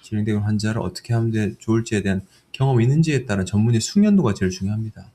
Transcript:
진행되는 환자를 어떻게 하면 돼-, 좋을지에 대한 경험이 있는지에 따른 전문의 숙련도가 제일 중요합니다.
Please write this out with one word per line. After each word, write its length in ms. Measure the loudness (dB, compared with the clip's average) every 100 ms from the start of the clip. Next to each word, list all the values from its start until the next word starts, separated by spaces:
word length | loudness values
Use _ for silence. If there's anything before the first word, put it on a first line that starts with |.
진행되는 400 | -8 -4 -2 -2
환자를 400 | 0 0 -2 -2
어떻게 320 | -6 -8 -4
하면 200 | -2 0
돼-, 220 | 0 -2 -4
좋을지에 440 | -2 0 0 -2
대한 200 | 0 -2 -4 _ _
경험이 320 | -2 0 2
있는지에 420 | 4 4 2 0 -2
따른 180 | -2
전문의 360 | 0 0 2 2
숙련도가 520 | 2 2 4 4 2
제일 160 | 0 -2
중요합니다. 600 | -2 -4 -4 -6 -12 -20